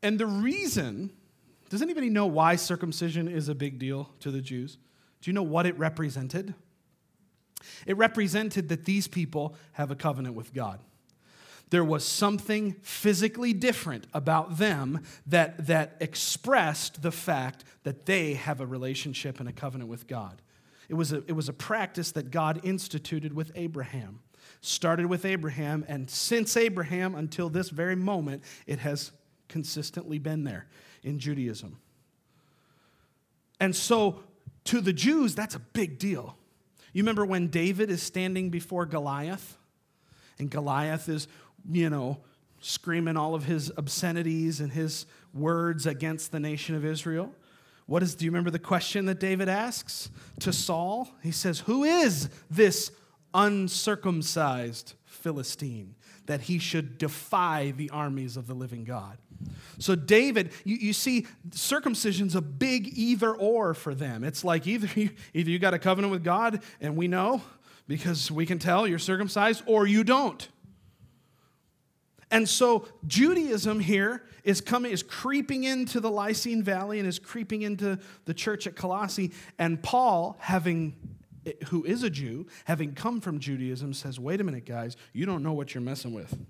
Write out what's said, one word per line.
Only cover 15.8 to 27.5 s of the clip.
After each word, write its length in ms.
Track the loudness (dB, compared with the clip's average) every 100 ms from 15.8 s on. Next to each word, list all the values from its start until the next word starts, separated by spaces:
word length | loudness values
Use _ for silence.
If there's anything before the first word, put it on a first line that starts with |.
| 2 -4
expressed 1000 | -6 -4 -4 -2 4 4 4 0 -6 -4
the 100 | -4
fact 540 | -4 -2 0 -2 -8 -20 _
that 200 | -8 -8
they 300 | 0 2 2
have 260 | -2 -4 -4
a 60 | -4
relationship 720 | -6 -6 -6 -6 -6 -8 -8
and 80 | -10
a 40 |
covenant 360 | -8 -8 -8 -10
with 180 | -12 -10
God. 360 | -8 -8 -14 _ _ _ _ -6
It 40 |
was 200 | -2 0
a, 100 | -2 -4
it 60 |
was 160 | -4 -4
a 60 |
practice 580 | -6 -4 -2 -2 -4 -6
that 180 | -6 -4
God 300 | 0 0 0
instituted 680 | -2 -4 -4 -8 -4 -4 -4
with 180 | -6 -8
Abraham. 680 | -6 -6 -6 -8 -8 -10 -14 _ _ -20 -16
Started 460 | -6 0 2 2 2
with 180 | 0
Abraham, 600 | 0 0 -2 -4 -2 -2 -4
and 200 | -6 -6
since 480 | -4 0 2 2 4
Abraham 580 | 4 2 -2 -2 -2
until 340 | -2 -6 -4
this 220 | -2